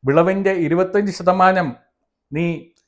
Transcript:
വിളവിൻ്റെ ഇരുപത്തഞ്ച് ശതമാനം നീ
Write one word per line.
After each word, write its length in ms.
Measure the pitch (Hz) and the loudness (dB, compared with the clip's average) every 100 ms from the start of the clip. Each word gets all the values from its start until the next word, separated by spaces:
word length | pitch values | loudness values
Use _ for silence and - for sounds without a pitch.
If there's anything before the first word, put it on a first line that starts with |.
| 131 | 2
വിളവിൻ്റെ 460 | 147 175 196 190 | 2 2 0 -2
ഇരുപത്തഞ്ച് 600 | 190 160 170 185 202 208 | -2 0 0 0 0 -2
ശതമാനം 640 | 180 180 185 185 185 156 117 _ _ _ _ _ | -2 -2 2 2 2 -2 -8 _ _ _ _ _
നീ 320 | 147 170 165 - _ | -4 -4 -6 -12 _